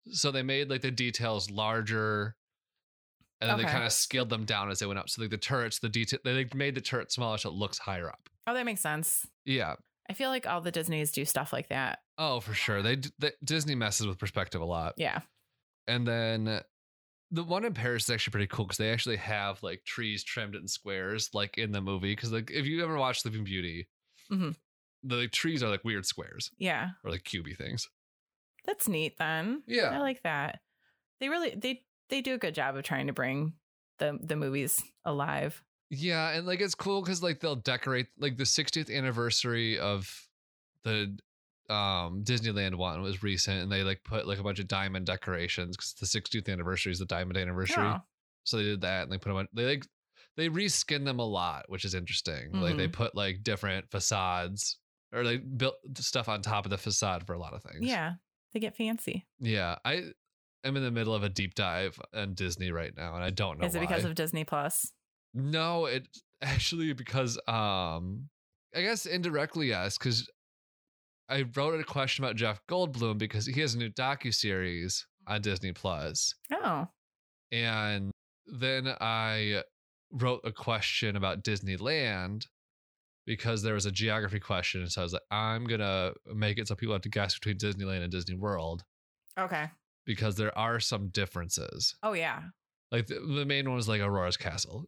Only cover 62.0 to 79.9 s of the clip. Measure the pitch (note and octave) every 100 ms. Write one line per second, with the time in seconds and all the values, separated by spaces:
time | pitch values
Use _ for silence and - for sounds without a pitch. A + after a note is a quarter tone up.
62 | - A2 G2 F2+ F#2 F2 F#2 E2 C#2+ -
63 | E2+ E2+ F#2 F#2+ G2 D2+ F3 E3 F3 E3+
64 | F3 D#3+ D#3+ D#3+ D#3 D3+ D3 - - -
65 | _ _ _ B2 C#3 D#3+ E3 E3+ D#3 C3
66 | C3 - - _ C3+ C3+ - E3+ D#3+ C3
67 | A2+ C3+ B2+ A#2 - A2+ G#2+ F#2+ F2 D#2+
68 | F2+ A2 C#3+ - _ _ _ D#3 G3 A3+
69 | F3 F3+ F3 D3+ D3+ E3 C#3 G2 G2 -
70 | B2+ A#2 - _ _ _ _ _ _ _
71 | _ _ - C#3 B2 C3+ D3 D#3+ D3 C#3+
72 | C3 - C3 A2 A2+ G#2 - F3+ F3 B2
73 | A2+ G#2+ A2 G#2+ A#2 C3 D3 A#2+ A2+ A2+
74 | C3 C#3+ B2 - G#2+ F#2+ F#2 F2 F2+ -
75 | - _ - G#2 G#2 F#2 F#2+ E2+ G2 D#2+
76 | D#2 - - - - E4 - D#3 F3 -
77 | _ _ _ _ _ A#2 A#2 A2 G#2 G2+
78 | G2 - _ _ - C3 C3 C3 C3 -
79 | A2+ A2+ A2 A2 G#2 G2+ - _ _